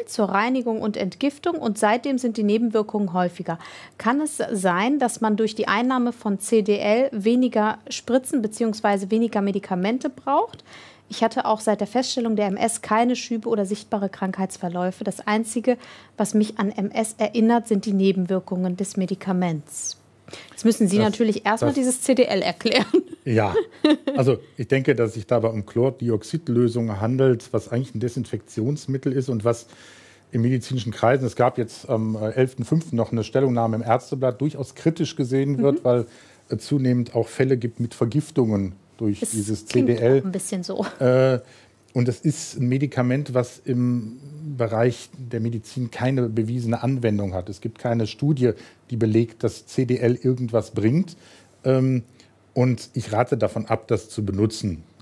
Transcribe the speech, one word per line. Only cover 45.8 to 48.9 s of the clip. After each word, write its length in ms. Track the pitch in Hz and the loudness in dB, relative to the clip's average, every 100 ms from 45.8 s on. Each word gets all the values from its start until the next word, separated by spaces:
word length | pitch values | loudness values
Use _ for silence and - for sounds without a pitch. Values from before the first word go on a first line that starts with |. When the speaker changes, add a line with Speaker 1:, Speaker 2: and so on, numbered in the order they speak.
| 120 | -8
Speaker 2:
keine 360 | - 127 135 120 | -2 -2 0 0
bewiesene 540 | 113 110 123 117 117 | 0 -2 -2 -2 -2
Anwendung 540 | 120 135 117 104 101 92 | 0 0 0 0 0 -4
hat. 140 | 92 | -6
Es 120 | 101 | -8
gibt 160 | 117 - | -10 -6
keine 300 | 123 117 110 | -2 0 -2
Studie, 460 | - 143 143 123 104 - - | -2 0 2 2 0 -6 -20
die 80 | - | -10